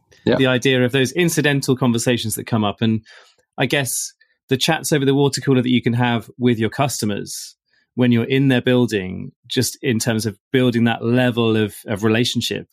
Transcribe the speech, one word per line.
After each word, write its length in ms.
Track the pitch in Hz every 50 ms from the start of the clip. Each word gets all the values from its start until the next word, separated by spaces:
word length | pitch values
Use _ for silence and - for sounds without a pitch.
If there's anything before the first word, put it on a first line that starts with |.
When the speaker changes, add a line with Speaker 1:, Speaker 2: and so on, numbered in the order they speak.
| _ _ _ _ -
Speaker 1:
Yeah. 120 | 113 117 131
Speaker 2:
the 100 | 131 127
idea 380 | 127 123 - 135 131 127 123
of 80 | 123 123
those 180 | 135 131 120
incidental 640 | - 170 180 165 160 165 151 147 143 139 - - 131
conversations 600 | - 139 123 117 117 - 131 123 107 - 110 -
that 100 | - 110
come 180 | - 120 110 107
up. 180 | 101 98 -
And 200 | 117 110 110 110 107 - - - - _ _ _ _ _ - -
I 80 | 139
guess 480 | 123 156 143 135 120 - - - - - _ _ _ _ _ _ -
the 80 | 135
chats 380 | 127 - - 160 156 139 - 160
over 100 | 147 135
the 100 | 135 135
water 280 | 139 143 139 - -
cooler 200 | - 139 135 127
that 80 | 120 123
you 120 | 123 117
can 100 | - 127
have 380 | 117 120 123 120 120 113 - - - -
with 220 | 117 123 120 107
your 100 | 113 104
customers 880 | - - 107 120 - - - 104 101 101 95 95 - - - - - _ _ _ _ _ _ _ -
when 180 | 120 123 123 120
you're 100 | 113 117
in 240 | 120 135 135 139 135
their 140 | 127 120
building, 720 | - 127 127 123 123 113 113 101 92 92 92 92 98 98 - _ _ 117
just 300 | - - 120 - - -
in 180 | - 139 117 110
terms 260 | - 127 113 110 104
of 140 | 113 98 _ _ _ -
building 320 | 131 127 123 113 117 117
that 180 | 117 117 - 117
level 540 | 117 120 127 127 123 110 120 117 113 110 110
of, 180 | 107 101 - - - -
of 180 | 110 95 107
relationship 640 | 113 107 113 123 - - 120 - - 104 101 - _